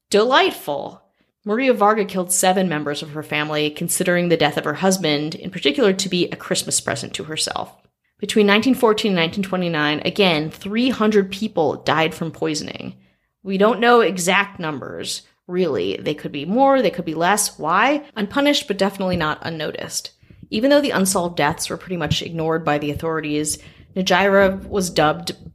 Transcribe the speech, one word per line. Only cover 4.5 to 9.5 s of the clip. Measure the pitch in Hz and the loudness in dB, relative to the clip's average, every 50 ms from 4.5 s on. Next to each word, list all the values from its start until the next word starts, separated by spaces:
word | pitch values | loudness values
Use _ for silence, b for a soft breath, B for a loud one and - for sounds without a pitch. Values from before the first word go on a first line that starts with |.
| 143 | 2
of | 170 - | 0 -2
her | 156 147 | -4 -2
husband, | 147 180 190 190 190 175 156 147 143 151 156 - | 0 2 2 2 2 2 0 0 0 -2 -4 -6
in | - - - | -8 -12 -12
particular, | - 170 - - - - 226 196 | -8 -2 0 0 2 2 2 2
to | 190 190 - 185 | 2 2 -2 -2
be | 190 175 170 - | 0 0 -2 -2
a | - - | -4 -8
Christmas | - - 180 - - - - - | -6 -4 -4 -4 -4 -2 -4 -4
present | - - - - - - - | -2 -4 -6 -6 -6 -8 -10
to | - - | -10 -10
herself. | 151 156 151 - - - - - - - _ _ _ _ _ _ _ _ - 208 | -8 -6 -6 -4 -4 -4 -6 -8 -10 -12 _ _ _ _ _ _ _ _ -10 -6
Between | 196 - 220 208 202 | -2 2 4 4 4
nineteen | 196 214 226 269 247 | 4 4 4 2 2
fourteen | - - 220 214 214 - 214 | 2 4 2 2 2 0 0
and | 190 175 | 0 0
nineteen | 165 165 180 202 190 | 0 0 -2 -4 -6
twenty-nine, | - | -4